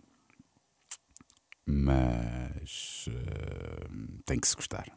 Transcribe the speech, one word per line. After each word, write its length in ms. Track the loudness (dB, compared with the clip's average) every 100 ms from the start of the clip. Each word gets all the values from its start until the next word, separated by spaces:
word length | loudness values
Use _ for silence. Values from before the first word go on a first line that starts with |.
| -4 _ _ _ -20 _ _ _ _ -12 _ -20 -20 _ _ -8 0
mas, 1400 | 4 6 6 6 4 0 -2 -4 -6 -8 -6 -6 -6 -6
eh, 800 | -4 -4 -4 -6 -6 -8 -8 -8 -8 -8 -8
tem 140 | -2 2
que 100 | 4
se 80 | 2
gostar 300 | 0 -4 -8